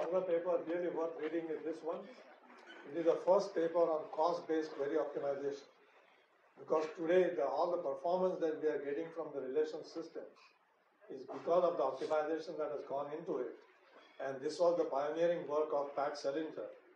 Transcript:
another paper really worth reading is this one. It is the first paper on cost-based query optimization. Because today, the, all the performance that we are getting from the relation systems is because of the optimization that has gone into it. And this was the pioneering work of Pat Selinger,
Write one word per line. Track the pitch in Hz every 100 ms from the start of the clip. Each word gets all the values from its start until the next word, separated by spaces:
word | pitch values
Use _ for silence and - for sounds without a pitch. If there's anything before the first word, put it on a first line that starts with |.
| 156
another | 185
paper | 175 170 175 170 156
really | 175 175
worth | 156 165 165
reading | 156 165 165
is | 151 151
this | 160
one. | 156 190 208 - - - - - - - -
It | 160
is | 165
the | 151 170
first | 196 190 175
paper | 165 170
on | 165 151 -
cost-based | - 160 175 - 160 151 -
query | 143 156
optimization. | 139 160 143 139 139 - - _ _ - - _ _ _ _ -
Because | 127 156 156 -
today, | 160 185 175 156
the, |
all | 139 139 165
the | 175
performance | 143 139 175 180 185 165
that | 156 143
we | 151
are | 143 143
getting | 147 165 165
from | 151
the | 139
relation | 127 139 156 160
systems | 143 165 160 - - - - _ _ _ _ _ -
is | 135 127
because | 135 131 170 175
of | 156
the |
optimization | 139 131 151 156 151 160 170 156
that | 147
has | 143 -
gone | 139 143 156
into | 180 143
it. | 120 - - _ _ - - -
And | 135 131
this | 151 151
was | 175 170
the | 156
pioneering | 139 147 156 170 170 131
work | 147 156
of | 151 143 -
Pat | 143
Selinger, | 147 139 147 156 - 104 - -